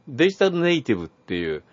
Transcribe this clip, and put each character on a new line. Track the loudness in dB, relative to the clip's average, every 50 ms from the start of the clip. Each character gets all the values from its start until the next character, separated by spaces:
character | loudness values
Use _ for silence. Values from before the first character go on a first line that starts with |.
| _
デ | -10 0 2 2 2
ジ | 2 2
タ | 0 0
ル | 2 2
ネ | 2 2 2
イ | 0 0
テ | 0 -2
ィ |
ブ | -2 -2
っ | -8
て | -12 _ _ -6 -4
い | -4 -2 -4 -4
う、 | -6 -8 _